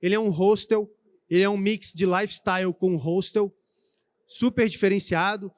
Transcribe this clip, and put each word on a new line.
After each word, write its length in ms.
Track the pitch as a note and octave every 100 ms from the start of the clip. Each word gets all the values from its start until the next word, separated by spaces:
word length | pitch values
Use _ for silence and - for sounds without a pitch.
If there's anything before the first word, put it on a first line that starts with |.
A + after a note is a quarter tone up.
Ele 140 | F3
é 60 | G#3
um 100 | A3
hostel, 580 | E3 F#3+ G#3 - A3 G#3 _ _ _ _
ele 140 | E3+
é 80 | G3
um 80 | G3+
mix 340 | G3 G#3+ -
de 140 | E3 F#3
lifestyle 640 | F3+ G#3 - - F#3 F#3
com 220 | F3 F#3 E3+
hostel, 560 | C#3 F3 F#3 - G3+ _ _ _ _ _ _ _ _
super 420 | - A#3+ B3 A3+
diferenciado. 800 | - G3 G3 - E3+ F#3 G#3+ G3